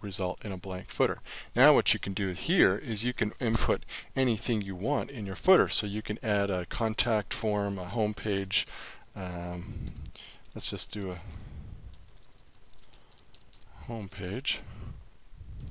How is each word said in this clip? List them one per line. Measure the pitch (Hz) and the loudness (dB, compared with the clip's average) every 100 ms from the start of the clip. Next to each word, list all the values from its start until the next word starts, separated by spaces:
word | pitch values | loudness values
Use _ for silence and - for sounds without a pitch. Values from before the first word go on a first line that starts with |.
result | 104 92 90 - | -4 0 0 -2
in | 104 | -4
a | 92 | -6
blank | 101 92 - | -4 -6 -4
footer. | - 123 87 - - - | 2 2 2 -8 -10 0
Now | 120 143 | 6 8
what | 135 - | 8 6
you | 107 | 2
can | 104 | 0
do | 98 98 | 0 0
here | 90 - 185 101 101 | 0 2 6 6 4
is | 135 107 | 0 2
you | 120 | 2
can | - 107 - | 2 -2 0
input | 120 113 - 101 - - - 135 | 2 4 4 4 0 -10 -4 2
anything | 131 107 - 110 | 2 2 0 0
you | 98 | 0
want | 92 107 135 - | -2 0 0 0
in | 135 98 | -4 -4
your | 95 | 2
footer. | - 175 90 | 8 8 8
So | - 104 | 4 2
you | 107 | 0
can | - 107 | -2 -2
add | 113 104 101 | 2 2 4
a | 92 87 | 0 0
contact | - 110 110 120 110 - | 0 0 2 2 2 0
form, | - 110 104 101 98 | 0 2 2 2 -2
a | |
home | 90 113 107 | -2 0 0
page. | 107 110 98 98 - - - - - - | 0 0 0 0 -2 -2 -6 -10 -12 -12
Um, | 101 90 87 87 87 - - - - - - - - - | -8 -6 -4 -4 -4 -6 -6 -6 -6 -10 -10 -14 -16 -10
let's | 107 - | -4 -2
just | 98 - | 0 0
do | 104 95 | -2 -4
a | 87 - - - - - - - - - - - - - - - - - - - - - - - - - - - | -4 -8 -10 -10 -12 -12 -12 -14 -14 -16 -16 -16 -18 -18 -18 -14 -14 -14 -16 -18 -20 -20 -20 -18 -18 -16 -12 -6
home | 113 98 | -6 -6
page. | - 92 113 - - - - - - - - - - - - - | -6 -4 -2 -2 -4 -6 -10 -10 -10 -14 -16 -16 -14 -12 -10 -8